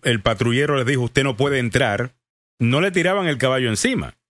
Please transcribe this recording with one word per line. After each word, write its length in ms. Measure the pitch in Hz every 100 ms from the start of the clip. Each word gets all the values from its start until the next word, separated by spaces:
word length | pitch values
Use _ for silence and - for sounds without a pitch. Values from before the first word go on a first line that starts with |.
el 180 | 131 110
patrullero 540 | 120 107 117 123 147 143
les 120 | 123
dijo, 140 | 135
"Usted 200 | 120 -
no 140 | 139 123
puede 220 | 143 139
entrar", 560 | 120 127 123 101 123 _ _ _ _ -
no 220 | 117 139
le 80 | 190
tiraban 380 | 180 170 196 175
el 100 | 131
caballo 320 | 131 131 123
encima. 460 | 107 247 247 67 -